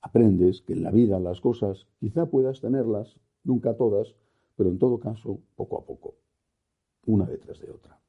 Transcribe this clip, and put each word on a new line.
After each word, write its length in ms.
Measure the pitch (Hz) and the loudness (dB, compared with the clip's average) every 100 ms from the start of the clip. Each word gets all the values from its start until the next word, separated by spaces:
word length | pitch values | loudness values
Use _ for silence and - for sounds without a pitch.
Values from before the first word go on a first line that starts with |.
aprendes 600 | - 120 113 92 90 - | 0 4 4 6 2 2
que 120 | - | -8
en 80 | 85 | -6
la 80 | 82 | 0
vida 280 | 107 117 95 | 4 4 2
las 220 | 90 87 | -4 -2
cosas 460 | 127 117 104 95 _ _ | -2 -2 -4 -6 _ _
quizá 280 | 107 160 165 | -6 -4 -2
puedas 340 | 135 131 131 | 0 0 -2
tenerlas, 580 | 113 135 117 104 113 _ _ _ | -4 -2 -2 -4 -6 _ _ _
nunca 340 | - 127 117 113 | -2 -2 0 0
todas, 380 | 117 101 113 _ _ _ _ _ | 2 0 -2 _ _ _ _ _
pero 140 | 95 | 0
en 80 | 92 | 2
todo 200 | 127 117 | 0 0
caso, 420 | - 110 - 98 _ _ | -4 -10 -10 -12 _ _
poco 220 | - - | -10 -10
a 60 | |
poco, 300 | - - - - _ _ _ _ _ _ _ _ - | -10 -16 -16 -20 _ _ _ _ _ _ _ _ 0
una 200 | 107 87 | 0 0
detrás 320 | - - - | -6 -14 -18
de 100 | - | -18
otra. 300 | - _ _ | -20 _ _